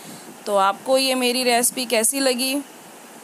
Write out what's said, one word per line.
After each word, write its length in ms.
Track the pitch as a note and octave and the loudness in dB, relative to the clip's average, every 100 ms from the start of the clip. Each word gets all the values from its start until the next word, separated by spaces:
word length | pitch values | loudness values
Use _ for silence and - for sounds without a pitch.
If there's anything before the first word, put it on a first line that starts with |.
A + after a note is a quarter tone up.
| - - - - - | -18 -18 -18 -12 -2
तो 100 | G3+ | 2
आपको 400 | G3 G3 - C4 | 2 0 0 2
ये 160 | C4+ B3+ | 2 2
मेरी 280 | B3 B3 | 0 0
रेसिपी 400 | B3 A#3+ B3 C4 A#3+ | 2 2 2 -2 -2
कैसी 340 | A#3 A3+ C#4 | 0 0 0
लगी, 360 | C4 B3 C4 C#4+ - - - - - - | 0 0 -2 -4 -6 -14 -20 -20 -20 -20